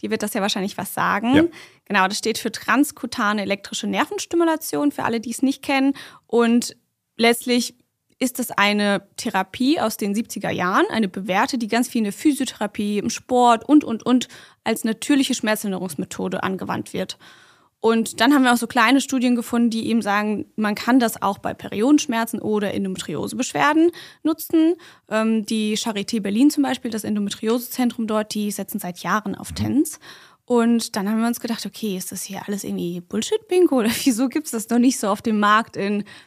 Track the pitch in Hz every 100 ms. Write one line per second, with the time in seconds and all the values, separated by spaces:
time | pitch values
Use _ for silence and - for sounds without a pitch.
0 | 208 214 208 220 202 208 190 - 196 -
1 | 180 196 233 285 339 - - _ - 202
2 | 185 208 220 226 226 - - 233 294 -
3 | 247 - 208 208 196 196 - - 208 202
4 | 302 403 - 339 330 311 - 294 294 -
5 | - 226 233 233 262 269 - 269 269 277
6 | - - _ 233 233 240 - - _ _
7 | _ - 233 233 247 247 240 - _ _
8 | _ - 254 - 240 - 202 208 208 196
9 | - - 233 190 190 - 254 330 220 -
10 | 202 202 233 208 - - 180 226 381 220
11 | 196 196 190 185 269 247 220 226 240 233
12 | 208 - 311 269 254 - 208 - 208 208
13 | 226 - - 247 240 226 - 294 - 220
14 | - 247 - - - _ - 220 220 220
15 | - 285 269 247 226 214 208 185 185 -
16 | 185 - 185 185 185 190 190 - - 180
17 | 190 - - - _ _ _ _ 220 226
18 | 220 - 233 294 254 240 226 254 226 269
19 | - 262 247 240 - 240 233 226 220 226
20 | 202 202 214 208 - - 214 208 - 262
21 | 226 - 196 202 - - - 202 247 294
22 | - 226 226 214 214 214 202 - 196 185
23 | - 156 202 220 262 294 285 311 339 -
24 | - - 302 320 - 330 320 349 - -
25 | - 220 220 220 202 220 214 214 233 202
26 | 202 233 196 208 285 294 262 262 233 220
27 | 208 208 202 - 220 247 240 - 247 233
28 | 220 214 214 214 208 202 196 202 180 175
29 | 170 208 208 - - 78 214 240 349 -
30 | - - - _ - 240 233 233 - 220
31 | 196 220 233 240 233 226 202 - 214 185
32 | - 190 - 196 - 202 - 196 175 175
33 | 175 202 - 427 - 370 349 262 220 226
34 | 277 220 262 311 - 226 - 240 247 -
35 | 208 208 233 214 208 214 233 - 196 208
36 | 202 -